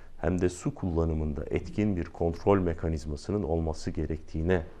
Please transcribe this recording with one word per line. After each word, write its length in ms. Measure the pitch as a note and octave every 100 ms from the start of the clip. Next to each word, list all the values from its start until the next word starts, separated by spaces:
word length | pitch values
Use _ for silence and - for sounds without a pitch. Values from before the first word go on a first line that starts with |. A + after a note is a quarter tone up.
| - -
hem 240 | E2+ F2+
de 80 | F2+
su 260 | - - -
kullanımında 720 | F#2+ E2 E2 D#2 D#2 D2+ -
etkin 460 | E2+ E2+ - G#2 F2+
bir 100 | D#2+
kontrol 540 | - E2+ E2+ - G2+
mekanizmasının 840 | F2+ D#2+ E2+ D#2+ D2 D2 - G2+
olması 480 | D#2 E2 D#2+ D#2 -
gerektiğine 720 | E2 D#2 D#2+ - E2+ D#2+ F2+ D#2+ -